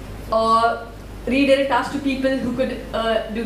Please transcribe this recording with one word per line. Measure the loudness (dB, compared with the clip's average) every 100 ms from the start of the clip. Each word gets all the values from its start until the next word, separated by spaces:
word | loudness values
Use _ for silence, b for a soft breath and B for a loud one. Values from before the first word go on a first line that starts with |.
| -12 -12 -2
or | 0 4 4 4 0 -6 -14 -14 -10 -2
redirect | 2 6 4 4
us | 0 0
to | -4
people | -2 0 0 0
who | -2
could, | -2 -2 -4 -6
uh, | -4 0 0 -2
do, | -4